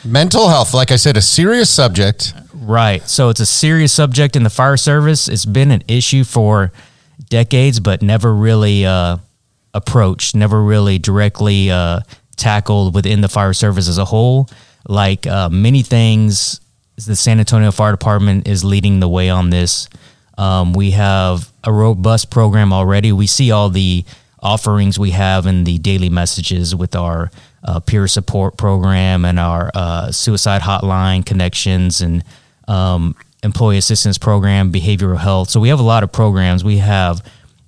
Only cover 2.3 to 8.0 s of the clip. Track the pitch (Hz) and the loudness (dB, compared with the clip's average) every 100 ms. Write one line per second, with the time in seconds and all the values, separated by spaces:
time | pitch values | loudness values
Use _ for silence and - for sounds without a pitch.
2.3 | - - 165 110 113 110 92 - - 175 | -12 -18 -12 -2 2 2 0 -4 0 0
3.3 | 147 107 - 156 160 147 - 147 123 143 | 0 -2 0 2 2 2 2 0 2 0
4.3 | 139 110 - 131 135 - 147 151 151 - | 2 0 2 0 2 2 2 2 0 -2
5.3 | 107 110 104 139 117 - 120 - 135 127 | -4 -2 2 2 2 0 -2 0 0 0
6.3 | 117 107 107 95 - - _ _ - - | 0 2 2 0 -6 -20 _ _ -20 -4
7.3 | 117 117 127 139 117 104 95 | -2 0 2 2 2 0 0